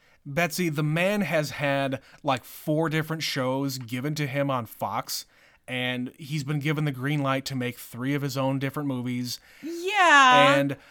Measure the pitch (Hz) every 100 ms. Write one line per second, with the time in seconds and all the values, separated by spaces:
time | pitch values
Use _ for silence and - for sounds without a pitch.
0 | _ _ 151 139 170 - 175 151 151 156
1 | 185 208 165 160 143 - 143 139 139 135
2 | - - 147 131 - - - 151 165 156
3 | 156 160 - 143 127 135 139 127 117 127
4 | 143 147 147 139 139 131 113 - 107 110
5 | - - - _ _ _ - 127 127 123
6 | 123 - 143 151 131 151 139 156 151 127
7 | 135 151 135 135 - 135 123 120 - 117
8 | 131 143 143 131 135 135 135 147 143 127
9 | 123 123 123 - - - 285 339 359 415
10 | 349 285 262 254 277 277 277 269 -